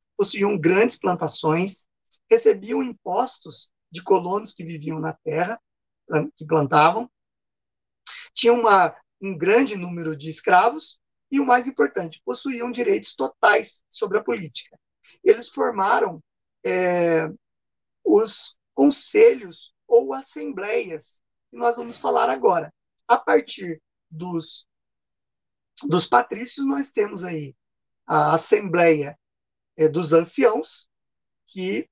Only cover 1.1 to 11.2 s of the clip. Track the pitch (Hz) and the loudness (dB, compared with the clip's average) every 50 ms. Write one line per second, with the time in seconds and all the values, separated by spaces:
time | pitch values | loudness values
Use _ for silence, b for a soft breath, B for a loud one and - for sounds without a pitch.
1.1 | 180 170 170 151 - - - 156 156 165 185 202 196 - - _ _ _ _ _ | -2 -2 -4 -6 -6 -4 -2 0 0 0 0 -4 -6 -12 -16 _ _ _ _ _
2.1 | _ _ _ - - 233 - 440 - 196 190 214 254 269 269 254 226 _ - - | _ _ _ 2 4 4 6 4 2 2 0 -6 -4 -4 -4 -4 -8 _ -8 -4
3.1 | 180 208 254 247 - - - - - - - - _ _ _ _ - 165 180 - | -2 -2 -2 -2 -6 -14 -16 -18 -16 -16 -18 -20 _ _ _ _ -18 -8 0 2
4.1 | 196 185 175 180 190 208 220 226 - - 175 160 170 156 147 156 160 160 156 180 | 2 2 2 0 -4 -4 -6 -8 -14 -14 -12 -12 -12 -10 -8 -8 -8 -6 -6 -8
5.1 | - _ - 160 151 156 180 185 233 233 _ _ _ _ _ _ _ _ _ - | -10 _ -8 -6 -4 -4 -4 -4 -6 -10 _ _ _ _ _ _ _ _ _ -2
6.1 | 165 151 - 311 - - 156 151 160 156 147 131 - 147 151 160 180 220 247 - | -2 -2 -2 -2 -8 -12 -6 -2 0 0 0 2 4 4 4 4 4 0 -4 -8
7.1 | _ _ _ _ _ _ _ _ _ _ _ _ _ _ _ _ _ _ - B | _ _ _ _ _ _ _ _ _ _ _ _ _ _ _ _ _ _ -20 B
8.1 | B B B B B - - 233 240 240 226 226 202 190 - - - - _ _ | B B B B B 0 4 4 4 4 4 4 4 4 4 2 -2 -8 _ _
9.1 | _ - 190 196 190 156 165 180 208 240 277 - 208 190 175 175 175 170 165 156 | _ -14 -10 -10 -8 -4 0 2 4 4 4 2 -2 -8 -8 -8 -8 -8 -8 -8
10.1 | 156 139 143 160 156 - - - 185 180 196 - 294 311 - - - _ _ _ | -8 -8 -10 -14 -12 -6 0 4 4 6 6 4 0 -2 -12 -16 -20 _ _ _
11.1 | _ _ | _ _